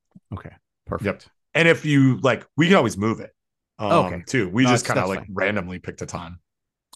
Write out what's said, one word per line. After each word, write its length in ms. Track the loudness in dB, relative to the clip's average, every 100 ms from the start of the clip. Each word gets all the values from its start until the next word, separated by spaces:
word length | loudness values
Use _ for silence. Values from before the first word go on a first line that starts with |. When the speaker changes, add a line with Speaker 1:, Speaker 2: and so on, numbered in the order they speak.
| _ -20 -16
Speaker 1:
Okay, 160 | -16 -16
Speaker 2:
Yep. 100 | -20 _ _ -10
Speaker 1:
perfect. 440 | -6 -4 -6 -10 _ _
Speaker 2:
And 140 | 2 2
if 180 | 2 2
you, 340 | 4 4 4
like, 240 | 0 0 -4 0
we 100 | 4
can 80 | 4
always 220 | 4 0
move 240 | -2 -4
it, 100 | -8 _ _ _ _ -8
um, 260 | 0 2 0
Speaker 1:
Okay. 160 | -4 -4
Speaker 2:
too. 220 | -2 0
We 140 | 2
Speaker 1:
No, 80 | 2
Speaker 2:
just 120 | 2
Speaker 1:
that's, 100 | 0
Speaker 2:
kinda, 80 | -2
Speaker 1:
that's 80 | -2
Speaker 2:
like, 100 | -4
Speaker 1:
fine. 140 | -6
Speaker 2:
randomly 460 | -4 -2 -2 -6 -10
picked 220 | -12 -12
a 40 | -10
time. 360 | -10 -12 -16 _ _ _ _ _